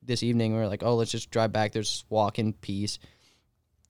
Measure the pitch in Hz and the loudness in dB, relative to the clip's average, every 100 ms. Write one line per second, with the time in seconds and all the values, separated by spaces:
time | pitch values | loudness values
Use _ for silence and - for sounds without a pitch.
0 | - 120 120 117 110 110 107 101 117 120 | -6 -2 0 2 2 0 0 0 2 2
1 | 113 113 - 117 113 110 104 113 104 - | 0 -4 -2 0 2 2 0 0 -4 -6
2 | - 110 104 - 110 104 - 98 101 - | -2 2 2 2 -2 -2 -6 -4 -4 -6
3 | - _ _ _ _ _ _ _ | -14 _ _ _ _ _ _ _